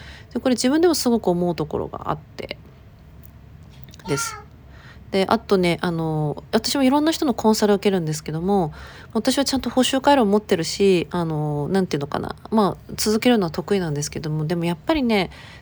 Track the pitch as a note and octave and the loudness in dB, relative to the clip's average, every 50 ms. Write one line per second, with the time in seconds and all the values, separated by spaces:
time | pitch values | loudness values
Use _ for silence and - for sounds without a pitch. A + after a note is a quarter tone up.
0 | - - - - - - - A#3+ - C4 B3+ - - B3+ C#4 D#4+ E4 F4+ D#4 - | -18 -18 -18 -20 -12 -8 -6 -2 0 0 2 2 2 2 4 4 4 4 4 2
1 | - B3+ A#3 A3 - - F3+ F3 F3 F3 E3+ D#3+ D#3 D3+ - - - - - - | 2 2 0 2 2 2 0 2 2 0 0 -2 -4 -4 -4 -6 -6 -6 -8 -8
2 | - - D#3+ D#3 - - - - - - - - - - - - - - - - | -6 -6 -6 -6 -8 -14 -14 -12 -10 -10 -12 -12 -16 -20 -20 -20 -20 -20 -20 -20
3 | - - - - - - - - - - - - - - - - - - - - | -20 -20 -20 -20 -20 -20 -20 -20 -20 -20 -20 -20 -20 -20 -20 -20 -20 -20 -20 -12
4 | - - C#3+ - - - - - - - - - - - - - - - - - | -6 -4 -4 -4 -4 -6 -8 -12 -16 -20 -20 -20 -20 -20 -20 -20 -20 -20 -20 -20
5 | - - - G3 F#3+ - - A#3 - - G#3 F#3+ F3+ F3 E3+ D#3+ - F3+ E3+ E3 | -10 -4 -2 0 2 2 0 0 0 2 2 2 2 2 0 0 -2 -2 -2 -2
6 | D#3+ D#3 D#3 D#3 D3+ D3+ C#3+ - - - - A3+ - - - C#4+ C4+ B3+ C4+ D4 | -2 -2 -2 -2 -2 -2 -4 -6 -6 -4 -2 -2 -2 -2 0 2 2 4 4 2
7 | D4 D#4+ D#4+ - E4+ D4+ - - - A3 A3 - - G3+ G#3 G3 - G#3 G3 F#3 | 2 0 0 0 0 -2 -2 0 2 2 2 4 2 2 2 2 2 0 0 0
8 | E3 D#3 D#3 D#3 - - D3+ D#3+ E3+ F#3+ G3+ G3 F3 D3+ D#3 - - - - - | 0 -2 -4 -6 -6 -6 -6 -4 -2 0 2 2 2 0 -4 -10 -16 -18 -20 -20
9 | - - - A3+ G#3+ - B3+ - C4+ - - C4 - A#3+ - B3+ B3+ - - C4 | -12 -6 -4 -2 0 0 0 0 0 0 -2 -2 -2 -2 0 2 2 2 2 2
10 | - C#4+ C#4+ C#4 A#3 G3 G3+ G#3 G#3 - G3 E3+ D#3+ D#3 - - G3+ G3 F#3+ E3+ | 4 4 6 6 6 4 2 2 2 2 0 0 0 -2 0 2 4 4 4 4
11 | D#3 - - F3 E3+ D#3+ D#3 D3+ D3+ D3+ D3 D3 D3 C3+ F3 G3 F#3 F3+ - D3+ | 2 -2 -2 -4 -2 -2 -2 -2 -2 -2 -2 -2 -2 -2 0 0 0 0 -2 -4
12 | D3+ D3 - - - - - - - - - A3+ G#3 F3+ - - - - - - | -4 -4 -4 -4 -4 -6 -10 -12 -8 -2 0 2 2 2 0 -4 -10 -12 -8 -4
13 | - G#3+ G#3+ A3 - B3 B3 A3+ F#3 E3 D#3 - E3+ - G3+ G3 F3+ E3 D3 C#3+ | 0 0 0 2 4 4 4 4 2 0 -2 -4 -4 -2 0 0 0 0 -2 -4
14 | D3 - - - D3 D#3 D3+ D#3 D#3 D#3 F3+ E3+ E3+ E3+ F3 E3+ - - D#4+ D#4 | -4 -6 -6 -8 -6 -4 -4 -2 -2 -2 -2 -2 -2 -2 -2 -2 0 0 0 2
15 | C4 A#3 A3 G3+ F3+ D3+ - - - - - - | 2 2 2 2 0 -2 -6 -14 -20 -20 -20 -18